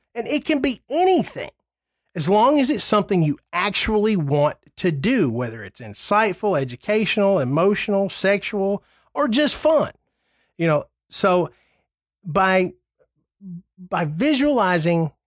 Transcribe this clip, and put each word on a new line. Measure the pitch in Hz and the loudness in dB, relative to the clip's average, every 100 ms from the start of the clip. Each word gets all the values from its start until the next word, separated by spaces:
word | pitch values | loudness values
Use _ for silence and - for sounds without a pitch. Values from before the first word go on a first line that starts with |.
| _ 233 | _ -12
And | 190 | -4
it | 285 - | -4 -2
can | 302 | -2
be | 269 240 _ | -2 -4 _
anything, | 294 370 359 190 - 90 - _ _ _ _ _ 180 | 0 2 2 0 -8 -14 -16 _ _ _ _ _ -4
as | 151 | 0
long | 208 240 294 | 2 4 4
as | 254 | 2
it's | 247 - | 0 2
something | 214 196 190 | 2 2 0
you | 156 143 _ | 0 -2 _
actually | 175 196 190 - 214 214 208 | -4 -2 -2 0 0 2 0
want | 147 147 147 - _ - | 0 2 0 -2 _ -6
to | 190 | -4
do, | 147 165 262 147 | -2 0 0 0
whether | 113 120 113 | 0 -6 -8
it's | 98 - | -14 -16
insightful, | 113 104 - 208 220 175 208 165 | -12 -6 0 2 0 -2 -2 0
educational, | 131 127 - 214 214 - 196 190 | -2 -8 -2 -2 0 0 2 2
emotional, | 127 143 190 202 - 196 196 | 2 2 2 0 0 -2 -2
sexual, | - 190 202 - 214 196 202 - _ _ | -2 0 0 -2 -4 -2 -4 -8 _ _
or | - 285 | -4 0
just | 226 302 - | 2 2 2
fun. | 302 311 156 - _ _ _ _ _ _ | 2 2 0 -6 _ _ _ _ _ _
You | 165 | 0
know, | 151 - _ _ | 0 -2 _ _
so | - 202 180 160 - _ _ _ _ _ _ | -2 2 2 0 -8 _ _ _ _ _ _
by, | 185 156 190 185 185 - _ _ _ _ _ _ 196 175 - _ | -6 0 2 2 0 -6 _ _ _ _ _ _ -16 -16 -18 _
by | 180 170 165 | -8 -4 -4
visualizing | 156 277 277 294 269 185 175 160 170 160 - | -2 0 0 0 2 2 0 0 0 -2 -6